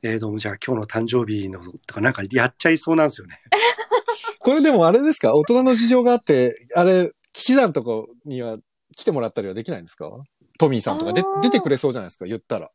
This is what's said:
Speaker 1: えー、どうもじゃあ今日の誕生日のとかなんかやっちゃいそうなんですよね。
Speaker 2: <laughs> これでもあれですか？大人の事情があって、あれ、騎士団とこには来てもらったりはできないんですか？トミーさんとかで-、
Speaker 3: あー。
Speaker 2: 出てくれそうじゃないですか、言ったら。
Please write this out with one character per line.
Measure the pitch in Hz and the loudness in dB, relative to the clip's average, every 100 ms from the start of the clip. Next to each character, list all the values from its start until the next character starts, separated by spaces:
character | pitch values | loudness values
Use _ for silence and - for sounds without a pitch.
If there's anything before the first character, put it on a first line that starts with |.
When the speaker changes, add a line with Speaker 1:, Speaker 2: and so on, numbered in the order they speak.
Speaker 1:
え | 113 113 | -4 -4
ー、 | |
ど | 110 | -4
う | |
も | 107 | -6
じ | 104 | -8
ゃ | |
あ | 101 | -10
今 | - 117 | -6 -6
日 | |
の | 107 | -4
誕 | 113 117 | -6 -2
生 | 123 | -2
日 | 113 107 98 | -2 -6 -6
の | 95 90 90 - | -12 -16 -20 -16
と | |
か | - | -4
な | 113 | -2
ん | |
か | 131 98 | -2 -4
や | 127 123 | 0 0
っ | _ | _
ち | 165 | 0
ゃ | |
い | 165 | 0
そ | 165 | 0
う | 160 | 2
な | 151 | 2
ん | |
で | |
す | - | -2
よ | 101 | -20
ね。 | - _ | -20 _
Speaker 2:
<laughs> | 403 466 480 453 440 - 427 466 427 | 2 2 0 -2 -2 -2 -8 -8 -4
こ | - | 0
れ | 294 | 4
で | 302 | 4
も | 247 165 | 6 6
あ | |
れ | 208 | 4
で | 294 | 2
す | 311 | 0
か？ | 120 | 2
大 | 135 | 2
人 | 151 240 | 2 2
の | 262 | 4
事 | 240 233 | 2 4
情 | 247 | 4
が | 240 | 4
あ | 240 | 0
っ | |
て、 | - 143 123 113 _ | 2 2 2 -2 _
あ | 175 | 2
れ、 | 175 185 175 - _ | 4 4 2 -4 _
騎 | - | -6
士 | - 262 | 2 2
団 | 233 | 2
と | 143 | 0
こ | 117 110 113 120 147 | -4 -6 -6 -18 -12
に | 127 | -10
は | 117 110 _ _ _ | -8 -10 _ _ _
来 | - | -6
て | - | -4
も | 151 | -2
ら | 113 | -2
っ | |
た | - | -4
り | 98 | -8
は | |
で | 95 | -8
き | 113 | -10
な | 135 | -12
い | |
ん | |
で | 85 | -12
す | - | -16
か？ | 73 - 139 _ _ _ | -16 -14 -20 _ _ _
ト | 160 | 2
ミ | 127 | 2
ー | |
さ | - | -4
ん | - | -4
と | 330 | -2
か | |
で-、 | 359 | -2
Speaker 3:
あ | |
ー。 | 381 392 | -2 0
Speaker 2:
出 | 254 | 0
て | 240 | 0
く | 359 | 0
れ | 135 | 0
そ | 147 | -2
う | |
じ | 123 | -4
ゃ | |
な | 92 | -10
い | |
で | |
す | - | -14
か、 | 92 | -10
言 | 90 | -10
っ | |
た | _ 120 | _ -10
ら。 | 85 | -10